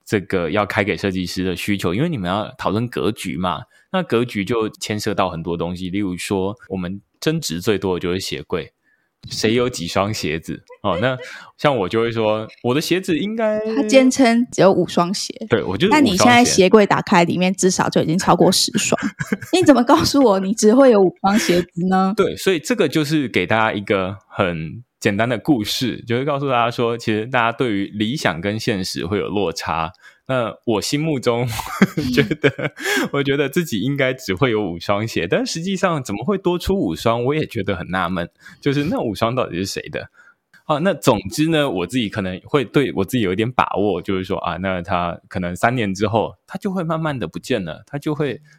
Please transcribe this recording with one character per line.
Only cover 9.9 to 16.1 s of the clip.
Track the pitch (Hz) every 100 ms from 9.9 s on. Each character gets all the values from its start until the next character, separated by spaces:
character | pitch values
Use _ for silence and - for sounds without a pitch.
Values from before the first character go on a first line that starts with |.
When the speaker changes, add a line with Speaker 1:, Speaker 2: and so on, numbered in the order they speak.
| 98 98
Speaker 1:
鞋 | 107 85 80
子？ | - 76 - -
哦， | 104 87
那 | 123 127 - - - -
像 | 147 131
我 | 90
就 | 110
会 | 117
说， | 113 107 107 110 -
我 | 120
的 | 131
鞋 | 160 170
子 | 190 151
应 | 196 226
该 | 220 214 220 220
Speaker 2:
他 |
坚 | 214 262 254
称 | - 240 233 247
只 | -
有 | 180
五 | 185 170
双 | - 175
鞋。 | 202 - - 220
Speaker 1:
对， | 110
我 | 65 185
就 | 185
是 |
五 |
双 | 302
鞋。 |
Speaker 2:
那 | 269